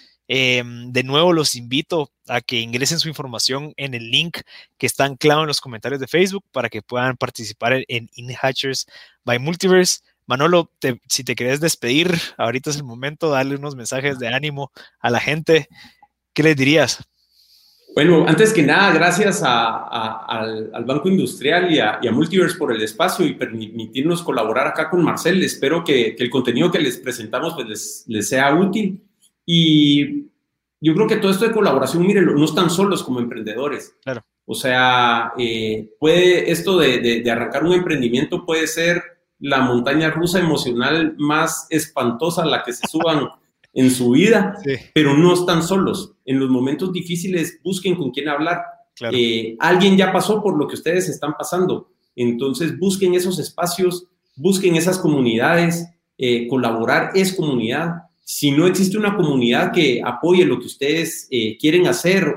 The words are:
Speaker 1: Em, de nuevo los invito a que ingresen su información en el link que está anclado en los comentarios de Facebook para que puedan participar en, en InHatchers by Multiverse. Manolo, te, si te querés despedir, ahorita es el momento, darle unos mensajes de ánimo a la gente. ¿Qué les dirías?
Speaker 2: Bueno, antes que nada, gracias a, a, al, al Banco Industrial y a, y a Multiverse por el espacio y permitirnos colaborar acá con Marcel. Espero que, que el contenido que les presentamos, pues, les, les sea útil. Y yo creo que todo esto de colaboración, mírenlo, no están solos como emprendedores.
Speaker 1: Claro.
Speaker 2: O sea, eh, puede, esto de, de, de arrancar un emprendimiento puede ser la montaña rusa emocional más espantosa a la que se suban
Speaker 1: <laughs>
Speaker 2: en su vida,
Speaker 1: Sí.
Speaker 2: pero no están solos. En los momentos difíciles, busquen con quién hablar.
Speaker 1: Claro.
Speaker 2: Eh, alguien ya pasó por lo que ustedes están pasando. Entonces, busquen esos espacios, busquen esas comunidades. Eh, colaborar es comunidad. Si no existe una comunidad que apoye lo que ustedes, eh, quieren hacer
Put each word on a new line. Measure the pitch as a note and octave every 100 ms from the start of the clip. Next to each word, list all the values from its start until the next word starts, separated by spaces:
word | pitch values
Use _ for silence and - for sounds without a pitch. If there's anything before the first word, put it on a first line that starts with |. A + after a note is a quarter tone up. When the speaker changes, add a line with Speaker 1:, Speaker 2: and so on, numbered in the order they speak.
| _ _ -
Speaker 1:
Em, | C3 B2+ B2 A#2+ A#2+ B2
de | B2+
nuevo | B2+ C#3+ F3
los | E3 C#3
invito | B2 A#2+ C3+ - E3+ C#3 _ -
a | B2
que | - A#2+
ingresen | A#2 A#2+ C3+ E3
su | D#3+
información | D3 C#3 A2 - C3+ D3+ -
en | C#3
el | A#2+ A2+
link | C3+ E3 - - - - -
que | B2+
está | -
anclado | C#3 C3 D3+ D3
en | D#3
los | C#3
comentarios | C3+ A2+ B2+ C3+
de | C3
Facebook | D#3+ F#3+ G3 _
para | C3 A#2
que | G#2+
puedan | - B2 B2+ B2+
participar | B2 - G#2+ A2 A#2
en, | C3 -
en | A#2+ A2+ -
InHatchers | B2 A#2+ C3+ C3 C#3 B2+ - - - _
by | A#2+ A#2+
Multiverse. | C#3+ F3 F#3+ F#3 F3+ - _ _ -
Manolo, | B2+ D#3+ F3 E3 -
te, | C#3 A#2+ -
si | -
te | B2+ A#2+
querés | A#2+ C#3+
despedir, | D#3+ - A#2+ C#3+ F3+ E3+ - -
ahorita | A2+ B2+ D3+
es | D3
el |
momento, | C3+ A#2 C#3 D3+ D#3+
darle | C3+ C3+
unos | C#3 C#3+ C3+
mensajes | A2+ C3 C#3+ C3
de | A#2
ánimo | C3 D3+ C#3+ C#3 - - _
a | A#2+
la | A#2
gente. | - D#3 D#3 D#3+ C#3+ _ - _ _ _ _
¿Qué | -
les | D#3 C#3+
dirías? | C3 D#3 B2+ - - _ _ _ _ _ _ _ _
Speaker 2:
Bueno, | - D#3+ D#3+ -
antes | E3 A3
que | F3
nada, | C#3+ E3+ G3
gracias | D#3+ F3 E3+ G3+ E3+
a, | C#3+ A#2 A2+
a, | A2 - A#2 A2 A2 -
al, | A2+ A2 A2 A2
al | A#2+
Banco | A#2 D3 F#3
Industrial | F#3+ B2 - C3+ F3 F3+
y | D3
a, | G#2+ G#2+
y | A#2+
a |
Multiverse | A#2+ E3+ F#3 E3 -
por | D3
el | A2
espacio | G#2+ - F3+ F#3
y | D3+
permitirnos | B2 A#2+ A2+ A2 A#2 G#2+ B2+ D#3 E3+
colaborar | - B2+ G#2+ A#2+ D3
acá | D#3+ D#3
con | F3+
Marcel. | C#3+ - E3 F#3
Espero | C#3 - C#3 E3+
que, | E3+ C3 A2+ -
que |
el | B2
contenido | C3 A#2+ B2 F3
que | F3
les | C#3 -
presentamos, | B2+ A#2+ G#2+ B2 E3
pues, | D#3+ A2+
les, | G#2 - - -
les | G#2+ G2+
sea | C3 C#3
útil. | D#3+ G3 A3 G3 - _ _ _ _ -
Y | E3+ D#3+ D3+ D3 C#3+ C#3 - - _ _ _ _ -
yo | D3+
creo | D#3+ A3
que | G3+
todo | G3
esto | F#3+ A3+
de |
colaboración, | G#3 F#3+ C3 B2+ E3
mírenlo, | F3+ G3+ D#3
no | C#3
están | D#3 - E3
solos | F#3 G3 E3
como | - B2+
emprendedores. | A#2 A#2 G#2+ A2 C#3+ A2+ - _
Speaker 1:
Claro. | C3+ A#2+ _ _
Speaker 2:
O | - C3+
sea, | C3+ B2+ B2+ B2 A#2+ A#2 - C3
eh, | A#2 A2+ A2 A2 - -
puede, | D3+ F3 F3+ F3 -
esto | E3+ F#3+ F3+
de, | C#3 A#2+
de, | A#2 A#2
de | A#2+
arrancar | A#2 A#2 C#3
un | D#3+
emprendimiento | F3+ F3 D3 A#2+ B2 D3+ E3+
puede | - D#3+ D#3
ser | E3 E3+ E3+ - _ _ -
la | C#3 C3+
montaña | B2 B2 B2+ D3+ D#3+
rusa | D#3 E3+ F#3
emocional | E3+ C#3+ B2+ A#2 C3 E3 D#3+ C3+
más | D3 D3+ D#3+ - -
espantosa | D#3+ - C#3 A#2+ A#2 E3 F3
a | D#3+
la | A#2+
que | -
se | B2 -
suban | D#3+ E3 D#3 A#2+ - _
Speaker 1:
<laughs> | _ _
Speaker 2:
en | C3 C3
su | B2+ A#2+
vida, | C3+ G#3 G#3+ F#3+ -
Speaker 1:
Sí. | C#3 C3 -
Speaker 2:
pero | D#3 D3 C#3+
no | F3
están | F3 F3+ E3
solos. | E3 F#3+ C#3+ G2 - _
En | - C3+
los | C3
momentos | B2+ C3 D3 F#3
difíciles, | F3 E3+ F3 F#3 F3+ D#3 -
busquen | F3+ F3+ F#3+
con | F3 C3
quién | C#3+ D3+
hablar. | D3 D#3 E3+ - - _ -
Speaker 1:
Claro. | A#2 B2
Speaker 2:
Eh, | A#2 A2+ G#2+ -
alguien | D#3+ F3+ G3 F#3+
ya | F#3
pasó | F#3+ F3 G#3+
por | G#3 D3+
lo | C#3
que |
ustedes | B2 D#3+ F3+ F3
están | C3 D3 D3+
pasando. | D3 F3+ E3+ A2 - _ _ -
Entonces, | A#2+ A#2+ C3+ C3 D#3+ C3
busquen | G3 F#3+ F#3
esos | F3+ F#3 D#3+
espacios, | - - F3 F3+ F3+ E3+ - _ _
busquen | - E3+ F#3+ F#3
esas | E3 F3 F#3
comunidades. | E3 C#3+ A#2+ A2+ C#3 E3+ E3+ E3+ - _ _ -
Eh, | B2+ A#2+ A#2+
colaborar | C3 A#2+ A2 A2+ D#3 D#3+
es | F#3+ F#3
comunidad. | - D#3 B2 A2 C#3 E3+ E3+ - _ -
Si | - C#3+
no | C#3+ F#3
existe | F#3 F#3+ G#3+
una | G#3
comunidad | G3 D#3 C3+ A#2+ C3+ F3
que | F3+ C#3+ A#2
apoye | B2 A#2+ D#3+ F#3 D3+
lo | A#2+
que | -
ustedes, | - C#3 D#3+ E3 - -
eh, | B2 A2 G#2+
quieren | D3+ F3 F3+
hacer | A#2+ E3+ G3 D3+